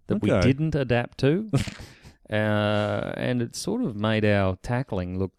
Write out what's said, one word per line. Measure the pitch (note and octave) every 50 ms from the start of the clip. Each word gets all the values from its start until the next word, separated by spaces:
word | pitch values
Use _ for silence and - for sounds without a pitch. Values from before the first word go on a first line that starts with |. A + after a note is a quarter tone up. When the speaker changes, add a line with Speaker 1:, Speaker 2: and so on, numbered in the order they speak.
| _ -
Speaker 1:
that | - -
we | - -
Speaker 2:
Okay. | C#3 G2 F2+ B2+
Speaker 1:
didn't | C3+ C3+ D#3 D#3+ D3+
adapt | D3 C3+ A#2+ A#2+ A#2 A#2+ - _ -
to, | - C3+ D#3 F#3+ A3 G#3+
Speaker 2:
<laughs> | F#3 A#2+ - - - - - - - - - - - _ _ -
Speaker 1:
uh, | G#2+ G#2+ G#2+ G#2+ G#2+ G#2 G#2 G#2 G#2+ G#2 G#2 G#2 G#2+ - - G1+ G1+ -
and | - B2 B2 B2
it | A#2+ - -
sort | - - E3+ G#3 A#3+ B3+
of | E3 G#2
made | G#2 G#2+ G#2+ A2 G#2+ G#2+
our | G#2 G2+ G2+ G2 F#2+ F#2 -
tackling | - - A#2+ B2 C3+ - A2 F#2+ F2+ F2+ F2+ F#2
look | F#2+ F#2 _